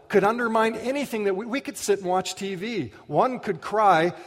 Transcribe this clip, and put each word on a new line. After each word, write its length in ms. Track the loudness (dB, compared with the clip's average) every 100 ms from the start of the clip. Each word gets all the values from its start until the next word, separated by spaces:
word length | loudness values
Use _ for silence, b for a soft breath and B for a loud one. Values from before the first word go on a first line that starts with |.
| 2
could 160 | 4
undermine 520 | 4 0 0 2 2 0
anything 480 | -4 -4 -4 -2
that 100 | -2
we, 120 | -2 -4
we 140 | -6
could 160 | -6 -8
sit 220 | 0 0
and 100 | 2
watch 280 | 0 -2 -8
T 180 | -8
V. 380 | -6 -6 -6 -6 B B
One 320 | 2 2 0
could 220 | -6 -6
cry. 520 | -2 2 6 6 4 -2